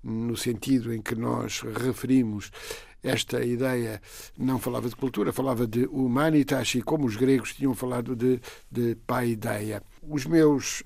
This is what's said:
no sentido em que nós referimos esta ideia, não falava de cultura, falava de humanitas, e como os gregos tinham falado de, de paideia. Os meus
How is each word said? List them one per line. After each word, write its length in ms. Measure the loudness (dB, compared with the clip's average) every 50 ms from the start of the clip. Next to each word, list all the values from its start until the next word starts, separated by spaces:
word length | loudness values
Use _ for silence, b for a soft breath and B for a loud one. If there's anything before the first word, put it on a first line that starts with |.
no 340 | -8 -6 -4 -2 -2 -2 -4
sentido 560 | -2 -2 -2 -2 -2 2 2 2 2 2 0
em 80 | -4 -4
que 140 | -4 -4 -4
nós 480 | -2 -2 -2 -2 -2 -2 -4 -6 -6 -6 -6 -4
referimos 760 | -2 -2 -2 -2 -2 2 4 4 4 4 2 -2 -6 -8 -10 B B B B B B B B B -8
esta 440 | -4 -2 -2 -2 -2 -2 -2 -2 0
ideia, 560 | -2 0 0 0 0 0 -2 -2 -4 -6 -10 B B B B B B B
não 220 | -4 -2 0 0 0
falava 300 | -2 -4 -4 -4 -4 -6
de 80 | -4
cultura, 360 | -4 -6 -4 -2 -2 -2 0
falava 340 | 0 0 0 0 0 0 0 0
de 180 | 2 0 0
humanitas, 880 | 0 0 0 0 2 4 4 4 6 6 4 4 4 0 0 0 0 -2
e 80 | -2
como 240 | 0 0 0 0 0
os 80 | 0 2
gregos 360 | 2 4 4 4 4 2 -4
tinham 220 | -4 -2 0 0 0
falado 420 | 0 -4 -4 -4 -4 -4 -4 -2
de, 240 | 0 2 2 2 2 B B B B B -6
de 240 | -2 0 0 0 -2 -2 -4
paideia. 760 | -2 -2 0 0 0 -2 -2 -2 -4 -4 -4 -4 -4 -6 -8 -10 -14 -18 -16
Os 220 | -8 -4 -4 -4 0
meus 580 | 4 6 8 8 8 6 4 0 -4 -6 -8 -8